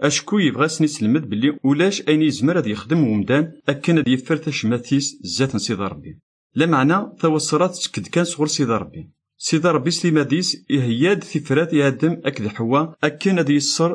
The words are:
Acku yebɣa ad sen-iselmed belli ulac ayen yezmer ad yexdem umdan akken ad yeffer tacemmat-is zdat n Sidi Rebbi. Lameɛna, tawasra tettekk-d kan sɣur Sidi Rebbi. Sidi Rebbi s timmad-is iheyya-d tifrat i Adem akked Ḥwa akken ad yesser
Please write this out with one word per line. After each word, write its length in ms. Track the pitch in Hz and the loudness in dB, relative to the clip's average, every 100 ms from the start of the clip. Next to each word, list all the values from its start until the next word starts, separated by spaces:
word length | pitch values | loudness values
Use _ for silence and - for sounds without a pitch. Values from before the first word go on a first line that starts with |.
Acku 400 | 151 - - 208 | -2 -2 0 2
yebɣa 240 | 156 117 | 2 2
ad 80 | 143 | -2
sen-iselmed 520 | - 151 - 110 151 120 | 0 0 0 0 0 0
belli 220 | 104 139 143 135 | 0 0 0 0
ulac 280 | 143 190 202 - | 2 2 0 0
ayen 140 | 156 | 2
yezmer 320 | 156 101 139 175 | 2 2 0 0
ad 100 | 113 | -2
yexdem 360 | 104 - 165 | -4 -2 0
umdan 400 | 127 104 98 139 160 - - | 2 0 2 0 0 -4 -6
akken 320 | 139 170 160 | -2 2 2
ad 80 | 123 | 2
yeffer 300 | 127 131 156 | 0 0 -4
tacemmat-is 680 | 156 135 110 120 - 139 135 - | -4 -4 -2 -2 0 -2 -2 -8
zdat 320 | 87 - 131 | -6 -2 -2
n 80 | 107 | -2
Sidi 240 | 107 98 | -4 -4
Rebbi. 280 | 95 71 76 - _ _ _ 120 | -6 -8 -16 -18 _ _ _ 0
Lameɛna, 420 | 170 143 139 190 - - | 2 4 4 2 -2 -2
tawasra 480 | 165 156 151 151 180 | 0 0 0 0 0
tettekk-d 400 | 180 - - 87 | -2 -8 -8 -4
kan 160 | 170 | -2
sɣur 240 | 175 - 151 | 0 -2 -2
Sidi 240 | - 123 | 0 0
Rebbi. 300 | 110 82 80 - _ _ - | -2 -4 -14 -18 _ _ -12
Sidi 320 | - 160 175 | -2 0 2
Rebbi 240 | 151 147 | 0 0
s 80 | 170 | -2
timmad-is 480 | 175 156 143 165 185 - - | 2 2 2 0 -2 -6 -2
iheyya-d 480 | 139 120 117 170 202 - | 0 0 2 2 0 -2
tifrat 420 | 151 - 135 165 151 | -6 0 0 2 2
i 40 | |
Adem 320 | 139 127 160 165 | 2 2 -2 -2
akked 220 | - 135 104 113 | -4 -4 -6 -4
Ḥwa 400 | 113 139 160 - | 0 0 0 -2
akken 320 | 151 156 196 175 | -4 -2 0 2
ad 100 | 143 | 2
yesser 380 | 143 143 - 170 | 2 0 0 0